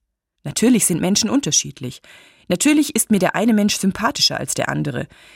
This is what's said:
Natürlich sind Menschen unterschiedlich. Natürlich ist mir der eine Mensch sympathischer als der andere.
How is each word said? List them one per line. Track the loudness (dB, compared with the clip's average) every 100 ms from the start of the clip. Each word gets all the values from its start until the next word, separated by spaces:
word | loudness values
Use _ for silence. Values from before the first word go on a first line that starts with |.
| _ _ _ _
Natürlich | -10 0 2 4
sind | 2 -2
Menschen | 0 0 0
unterschiedlich. | 0 0 -2 -4 -10 -12 -12 -20 -20 -20 _ _
Natürlich | 0 2 4 2 -2
ist | 0
mir | 2
der | 2 2
eine | 2
Mensch | 2 2 0
sympathischer | -2 -2 -4 0 -2 -2
als | -6
der | -4 -4
andere. | -4 -4 -6 -10 -14 -20